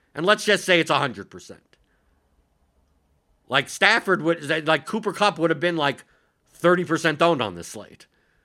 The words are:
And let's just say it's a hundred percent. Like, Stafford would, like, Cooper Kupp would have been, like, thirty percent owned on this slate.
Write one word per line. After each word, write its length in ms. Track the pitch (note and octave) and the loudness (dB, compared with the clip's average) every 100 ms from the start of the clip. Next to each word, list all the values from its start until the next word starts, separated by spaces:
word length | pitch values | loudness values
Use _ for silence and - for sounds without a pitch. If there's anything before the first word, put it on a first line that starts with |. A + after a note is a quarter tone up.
| _ | _
And 120 | C#3+ F3 | -2 2
let's 200 | G#3 - | 2 2
just 180 | G3 | 0
say 160 | - F3 | 2 2
it's 100 | D#3+ | 2
a 80 | C#3+ | 0
hundred 320 | C#3 G2+ F#2+ | -2 -6 -14
percent. 480 | F#2 - F2+ _ _ _ _ _ _ _ _ _ _ _ _ _ _ _ _ _ _ - | -18 -20 -20 _ _ _ _ _ _ _ _ _ _ _ _ _ _ _ _ _ _ -4
Like, 220 | C3 C3+ | -2 -2
Stafford 520 | - G3 A3+ - F3 | 0 2 2 0 0
would, 440 | D#3 E3 D3 D#3+ D3+ | 0 -2 -2 -2 0
like, 180 | D#3 - | 0 -2
Cooper 280 | A3 G3+ | -6 -6
Kupp 240 | E3+ G#3 F3 | 0 0 2
would 120 | E3 | 0
have 100 | D3 | 0
been, 180 | F3 E3+ | -2 0
like, 260 | C#3+ C3+ - _ _ _ _ | -2 -2 -10 _ _ _ _
thirty 300 | - E3+ F3+ D3+ | -2 2 2 2
percent 360 | D#3+ D#3+ D3 | 0 0 2
owned 200 | E3+ D3+ | 2 2
on 140 | A2 F2 | -2 -6
this 120 | E2 | -12
slate. 400 | G#2+ F#2+ - _ _ _ _ | -14 -18 -20 _ _ _ _